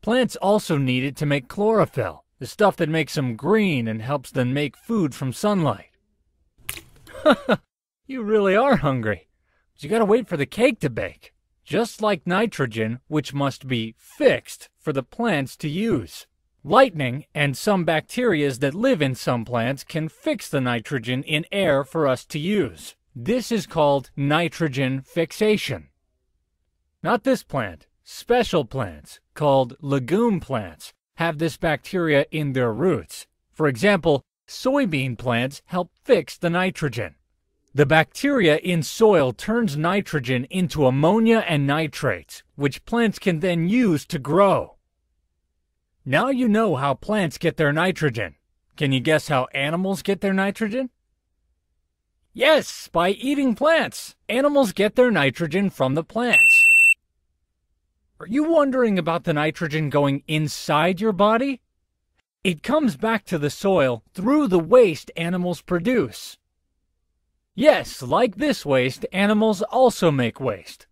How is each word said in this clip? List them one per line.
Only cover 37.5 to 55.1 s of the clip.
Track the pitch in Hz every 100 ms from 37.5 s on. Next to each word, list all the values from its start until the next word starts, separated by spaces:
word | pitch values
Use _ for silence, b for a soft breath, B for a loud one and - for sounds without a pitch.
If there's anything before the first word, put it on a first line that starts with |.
| _ _
The | 135 143
bacteria | 160 156 - 277 277 170 151
in | 180 175
soil | 151 - 220 190 131
turns | 120 - 226 226 143
nitrogen | 160 196 190 156 120 127 135
into | 185 180 156 135
ammonia | 131 160 208 226 226 -
and | 156 139
nitrates, | 147 160 - 139 92 - - _ -
which | 143 -
plants | - 233 226 -
can | - 165
then | 185 170 165
use | 226 240 156 -
to | 156
grow. | 127 165 202 156 87 _ _ _ _ _ _ _ _ _ _ _ _ _
Now | - 139 262
you | 269 247
know | 208 220
how | 135 143
plants | 135 - 214 175 -
get | 170 -
their | 156
nitrogen. | 147 180 170 151 113 95 71 _ _ _ -
Can | 147
you | 131
guess | 123 156 -
how | 143 127
animals | 143 139 165 190 196
get | - 196
their | 196
nitrogen? | 190 196 202 220 226 262 _ _ _ _ _ _ _ _ _ _ _ _ _ _
Yes, | - 269 311 190 - -
by | 170 175
eating | 196 262 285 269
plants. | 220 294 330 180 - - - _
Animals | 226 285 285 247
get | 175 202 226
their | 247